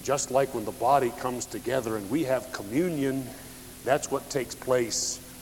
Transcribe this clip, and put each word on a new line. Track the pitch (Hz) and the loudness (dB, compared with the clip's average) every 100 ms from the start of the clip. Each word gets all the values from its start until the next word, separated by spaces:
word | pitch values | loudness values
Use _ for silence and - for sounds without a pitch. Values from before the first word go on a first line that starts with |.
just | - 139 - | -2 0 2
like | 127 131 | 2 4
when | 120 104 | 0 -4
the | |
body | 92 120 139 120 | 2 6 6 4
comes | - 127 123 - | 0 -2 -2 -6
together | 107 120 131 113 110 | -6 0 0 0 -2
and | 98 | 0
we | 147 | 0
have | 131 127 - | 2 0 0
communion, | - 101 131 180 151 139 135 123 - - - - - | -8 -2 0 2 2 0 0 -4 -10 -14 -16 -16 -6
that's | 117 147 - | 2 2 2
what | 135 - | -4 -2
takes | 135 123 - | -4 -4 -6
place | - 127 113 - - - - - | 2 2 2 0 -2 -6 -10 -16